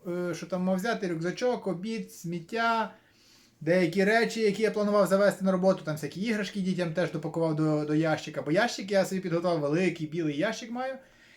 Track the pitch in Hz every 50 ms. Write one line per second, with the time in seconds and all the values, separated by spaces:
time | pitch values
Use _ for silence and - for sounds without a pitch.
0 | - 185 175 180 180 175 170 - 180 170 190 180 185 185 190 185 190 233 220 190
1 | 196 175 170 156 165 180 - - 247 247 240 185 - 196 175 170 185 226 226 220
2 | 190 - - - - 165 175 175 165 - 233 226 233 233 226 226 220 - - -
3 | _ _ _ _ _ _ _ _ _ _ _ - 151 160 175 185 180 156 165 196
4 | 190 202 220 233 226 - - 226 220 208 190 202 220 202 202 214 208 208 208 208
5 | 196 180 190 196 202 196 190 - 190 190 190 180 185 190 185 185 - 156 151 147
6 | - 143 - 170 202 240 214 214 196 190 - 202 180 190 180 175 175 165 160 185
7 | 170 160 - 202 - 220 - 165 165 160 156 156 156 156 151 151 151 151 156 151
8 | 160 160 151 151 - 151 151 143 127 143 156 190 233 233 - - 202 190 202 196
9 | 180 180 190 185 185 175 160 170 175 180 170 160 147 143 151 170 190 175 160 -
10 | 156 147 151 175 165 151 143 143 180 220 - - 247 226 240 247 262 269 262 262
11 | - _ _ _ - - -